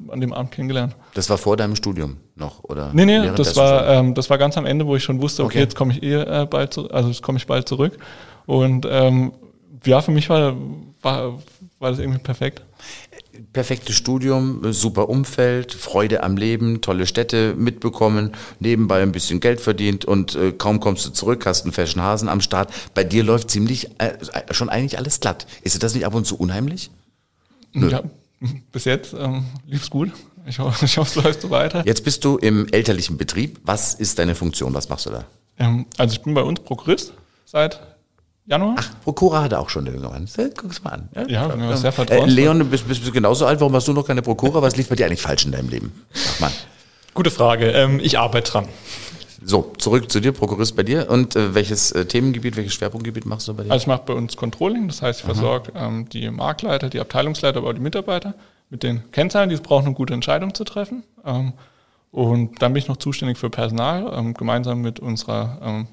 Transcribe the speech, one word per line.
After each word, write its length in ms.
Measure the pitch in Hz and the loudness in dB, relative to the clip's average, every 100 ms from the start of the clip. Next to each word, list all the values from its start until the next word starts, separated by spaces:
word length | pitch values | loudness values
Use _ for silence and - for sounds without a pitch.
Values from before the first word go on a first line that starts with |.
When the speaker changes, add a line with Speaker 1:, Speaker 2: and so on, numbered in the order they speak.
| - | -12
Speaker 1:
an 100 | 127 | -4
dem 140 | 123 | -4
Abend 160 | 120 123 | -4 -6
kennengelernt. 420 | - 131 131 123 - - | -6 -4 -2 -2 -6 -10
Speaker 2:
Das 160 | - 92 | -6 0
war 80 | 101 | 2
vor 180 | 104 107 | 2 2
deinem 180 | 104 | 2
Studium 440 | 104 101 90 73 69 - - | 0 -2 -4 -4 -8 -16 -14
noch, 260 | 73 - | -12 -12
oder 260 | - 71 71 | -12 -8 0
Speaker 1:
Nee, 140 | 151 196 | 4 6
nee, 80 | 214 | 6
Speaker 2:
währenddessen 320 | 190 185 143 | 2 2 2
Speaker 1:
das 20 | 139 | 4
war, 400 | 139 139 131 131 | 6 6 6 6
Speaker 2:
schon? 100 | 127 | 4
Speaker 1:
ähm, 60 | |
das 140 | 127 127 | 2 0
war 80 | 139 | 2
ganz 220 | 143 151 | 2 2
am 80 | 135 | -2
Ende, 200 | 143 147 | -2 0
wo 80 | |
ich 80 | 135 | 0
schon 200 | - 135 | 0 -2
wusste, 200 | 147 - | -2 0
okay, 100 | 123 | 0
Speaker 2:
Okay. 60 | 135 | 2
Speaker 1:
jetzt 140 | 139 | 0
komme 200 | - 131 | 2 0
ich 80 | 127 | 0
eh, 180 | 143 147 | 0 -2
äh, 260 | 151 147 143 | 0 -2 0
bald 260 | 143 143 | 0 -2
zu-, 160 | - - | -4 -4
also 180 | - 120 | 0 0
jetzt 140 | 120 | 0
komme 160 | - 131 | -2 -4
ich 80 | - | 0
bald 200 | 131 123 | -2 -2
zurück. 300 | 131 156 - - - - - | 0 0 -2 -14 -20 -20 -20
Und, 420 | - 135 131 127 127 | -2 2 4 2 0
ähm, 440 | 131 131 127 127 - - _ _ 139 131 | 2 4 4 2 -4 -20 _ _ -4 4
ja, 160 | 131 | 4
für 80 | 151 | 6
mich 180 | 151 151 | 2 4
war, 260 | 160 143 127 131 147 139 _ | 4 2 0 -8 -12 -16 _
war, 380 | 135 131 123 123 - - 185 _ | -2 -2 -4 -8 -16 -20 -20 _
war 120 | 131 | -4
das 80 | 127 | -2
irgendwie 200 | 135 131 | -2 -2
perfekt. 420 | - 127 131 - - _ - - - - - 120 110 | -4 -4 -4 -6 -18 _ -20 -20 -20 -20 -20 -20 -8
Speaker 2:
Perfektes 420 | 131 123 123 - 113 | -6 -2 -4 -2 -2
Studium, 760 | 123 131 131 131 131 131 107 | 0 0 2 2 2 -2 -2
super 360 | 107 110 101 104 | 0 0 2 2
Umfeld, 640 | 131 131 - 123 123 123 | 2 0 2 2 2 -4
Freude 500 | - - 95 107 107 | -10 -2 0 2 2
am 140 | 92 95 | 0 0
Leben, 460 | 110 113 117 113 | 0 0 0 -2
tolle 240 | - 92 90 | -2 0 0
Städte 480 | - 120 117 110 78 | 0 0 2 2 2
mitbekommen, 760 | 117 113 117 - 110 107 107 - - - | 0 0 -4 2 2 4 0 -6 -16 -4
nebenbei 440 | 110 117 107 95 | 0 2 4 4
ein 100 | 98 | 2
bisschen 280 | 90 - 90 | 0 -2 2
Geld 200 | 120 120 | 2 2
verdient 440 | - 98 104 101 | 0 0 0 0
und, 300 | - 101 92 | 2 2 2
äh, 180 | 69 92 | 0 0
kaum 260 | - 104 107 | 0 0 2
kommst 280 | 107 92 - | 2 0 -2
du 40 | |
zurück, 360 | - 101 123 98 | -2 0 0 0
hast 180 | 90 | 0
einen 80 | - | -2
fashion 300 | 87 85 90 | -2 -2 0
Hasen 260 | 92 107 107 | 0 0 0
am 140 | 95 | 0
Start. 280 | - 95 98 - - | 0 0 -2 -6 -6
Bei 100 | - | -2
dir 220 | 90 107 | 2 2
läuft 260 | 107 117 110 | 4 2 2
ziemlich, 380 | 104 113 127 - - | 0 0 -2 -6 -4
äh, 140 | 110 - 78 - - | -4 -4 -10 -10 -6
schon 180 | - 123 | -4 -2
eigentlich 300 | 113 135 - | -2 -2 -4
alles 220 | 143 - | -2 0
glatt. 260 | 92 92 - - | 0 -4 -10 -10
Ist 120 | 92 | -2
dir 40 | - | 0
das 160 | 113 | 0
nicht 100 | 120 | 0
ab 100 | 101 | 0
und 120 | 113 104 | 0 -2
zu 100 | - | -2
unheimlich? 540 | 90 95 135 185 - - _ _ _ _ _ _ - | -2 -2 -4 -6 -12 -18 _ _ _ _ _ _ -10
Nö. 160 | - 87 | 0 2
Speaker 1:
Ja, 120 | 127 156 - _ _ 123 139 - | 2 -4 -14 _ _ -8 -8 -10
bis 120 | 131 | -6
jetzt, 300 | 131 135 - | -2 -2 -4
ähm, 300 | - 135 131 131 131 143 | -8 -6 -4 -6 -10 -8
lief's 240 | 139 - | -8 -4
gut. 200 | 139 175 - - - 147 | -4 -4 -6 -18 -20 -12
Ich 120 | 127 | -4
ho-, 140 | 135 117 | -2 0
<laughs> 60 | |
ich 160 | 139 - | 2 2
hoffe, 200 | 151 156 | 0 2
es 60 | |
läuft 160 | 151 151 | 2 0
so 100 | 185 | 0
weiter. 320 | 131 151 170 110 | 0 2 0 0
Speaker 2:
Jetzt 180 | 110 | 0
bist 200 | 147 - | 0 0
du 120 | 143 139 | 2 2
im 300 | 107 107 104 | 4 2 2
elterlichen 480 | 107 110 90 - 78 | 2 2 0 -2 -4
Betrieb. 440 | - 95 147 - | -4 -2 -4 -4
Was 300 | - 107 - | -2 0 0
ist 240 | - 107 - | 0 -2 0
deine 160 | 87 | 0
Funktion? 400 | 85 85 - 65 | 0 -2 -2 -4
Was 140 | 69 - | -4 -6
machst 180 | 69 57 | -8 -8
du 40 | |
da? 140 | 57 - _ _ - | -10 -12 _ _ -2
Speaker 1:
Ähm, 280 | 120 120 123 - | 0 0 -4 -2
also 160 | 120 | 0
ich 100 | 110 | 0
bin 120 | 151 | 0
bei 80 | 147 | 0
uns 180 | 131 180 | 0 -2
Prokurist 520 | - 120 - 190 - - _ _ _ | -6 -6 0 0 -2 -14 _ _ _
seit 340 | 147 156 - - _ _ _ _ _ - | 0 0 0 -16 _ _ _ _ _ -2
Januar. 280 | 151 202 240 | 0 2 0
Speaker 2:
Ach, 80 | - - | -4 -6
Prokura 380 | - 139 185 156 | -6 2 4 4
hat 100 | 147 | 2
er 80 | 82 | 0
auch 80 | - | -2
schon, 140 | - | -4
der 100 | 67 | -4
junge 140 | 64 64 | -6 -8
Mann. 180 | 65 95 - 262 - | -8 -8 -4 -4 -6
Guck's 220 | 202 175 | -12 -10
mal 80 | - | -10
an. 180 | - - | -10 -10
Speaker 1:
Ja, 80 | - 262 | -8 -2
ja, 280 | 110 156 127 | -2 0 -2
Speaker 2:
Ja. 200 | 117 135 | -2 0
Speaker 1:
sehr 140 | 127 | 0
Speaker 2:
Äh, 20 | |
Speaker 1:
vertrauensvoll. 380 | 131 123 123 131 | 0 4 4 6
Speaker 2:
Leon, 260 | 127 147 160 | 6 6 6
du 60 | |
bist, 240 | 139 127 113 | 4 0 0
bist, 140 | 127 | -4
bist 100 | 123 | -2
genauso 340 | 120 104 127 135 | 2 4 4 4
alt. 140 | 147 | 4
Warum 140 | 143 | 4
hast 120 | 131 127 | 4 2
du 60 | |
noch 120 | 143 139 | 0 0
keine 160 | 127 | -2
Prokura? 380 | 120 117 135 156 | 0 0 2 4
Was 160 | 135 131 | 4 2
lief 120 | 127 | 0
bei 80 | 123 | 2
dir 100 | 92 | 2
eigentlich 140 | 85 | 0
falsch 220 | - 67 | -2 0
in 80 | 71 | 0
deinem 160 | 65 64 | -2 -4
Leben? 240 | 60 - - - | -6 -8 -12 -12
Sag 280 | - - - | -6 -4 -2
mal. 100 | 76 - - - - _ - | -2 -4 -10 -20 -20 _ -8
Speaker 3:
Gute 160 | - 151 | 0 0
Frage. 360 | - 117 113 113 | 4 4 6 4
Ähm, 300 | 123 135 139 | 4 4 4
ich 160 | - 123 | 2 2
arbeite 320 | 117 120 - | 2 2 0
dran. 180 | 107 98 - - - - - - - | -2 -4 -10 -16 -16 -14 -18 -20 -14
Speaker 2:
So, 280 | 92 98 - - | 0 0 0 -2
zurück 320 | - 123 117 | 2 2 2
zu 80 | 104 | 0
dir, 120 | 120 | 0
Prokurist 420 | 135 104 101 110 | 0 -2 0 -2
bei 80 | 110 | 0
dir. 260 | 101 120 - | 0 0 2
Und, 260 | 123 127 113 | 2 2 2
äh, 180 | 104 | 2
welches, 380 | 95 98 104 - | 2 0 0 0
äh, 140 | 90 90 | 0 0
Themengebiet, 500 | 120 131 117 120 107 | 2 0 0 -2 -4
welches 180 | 101 | -4
Schwerpunktgebiet 500 | - 104 113 117 110 | -4 -4 -6 -8 -8
machst 220 | 107 110 - | -8 -8 -8
du 80 | |
bei 80 | 110 | -8
dir? 80 | 104 | 0
Speaker 1:
Also 120 | 127 | 0
ich 20 | 135 | 2
mache 160 | 127 - | -2 -2
bei 80 | |
uns 220 | 123 117 - | -4 -4 -6
Controlling, 520 | 117 - 180 240 202 | -8 -2 -2 0 -4
das 120 | - | -4
heißt, 200 | 127 117 | -4 -4
ich 60 | - | -4
Speaker 2:
Aha. 80 | |
Speaker 1:
versorge, 380 | 110 117 123 117 - | 0 0 0 -4 -8
ähm, 320 | 113 113 117 | -6 -6 -6
die 200 | 117 113 | -8 -8
Marktleiter, 580 | 113 135 151 214 139 131 | -4 -4 -4 -2 -2 -2
die 100 | 131 | -6
Abteilungsleiter, 600 | 135 131 147 151 143 131 | -4 -2 -2 0 0 0
aber 100 | 120 | -2
auch 60 | |
die 60 | 113 | -4
Mitarbeiter 540 | 135 196 196 180 202 - - _ _ | -4 -4 -4 -4 -6 -12 -16 _ _
mit 140 | 131 | -8
den 260 | 123 120 - | -4 -4 -4
Kennzahlen, 360 | - 156 208 196 | 0 2 2 2
die 80 | 156 | 0
sie 60 | |
brauchen, 240 | - 139 139 | 2 2 2
um 80 | |
gute 180 | 135 123 | 0 -2
Entscheidungen 400 | 123 120 147 190 | -2 0 0 -2
zu 100 | - | -6
treffen. 400 | 214 208 202 247 - _ | -8 -6 -6 -8 -14 _
Ähm, 280 | 151 127 131 - - _ _ _ _ | -6 -2 -2 -6 -16 _ _ _ _
und 480 | - 117 120 113 - | -2 2 2 0 0
dann 120 | 123 | 0
bin 100 | 135 | 0
ich 60 | 135 | -2
noch 80 | 131 | -4
zuständig 420 | 147 135 131 120 | -4 -4 -4 -4
für 120 | 120 | -4
Personal, 600 | - 113 117 127 175 226 123 | -4 -4 0 -2 -2 -4 -4
ähm, 180 | 117 | -6
gemeinsam 460 | 117 117 120 123 120 | -4 -2 -2 -2 -4
mit 160 | 117 110 | -4 -6
unserer, 600 | 127 110 - 110 110 135 | -6 -6 -4 -4 -4 -6
ähm, 240 | 117 107 113 | -6 -6 -8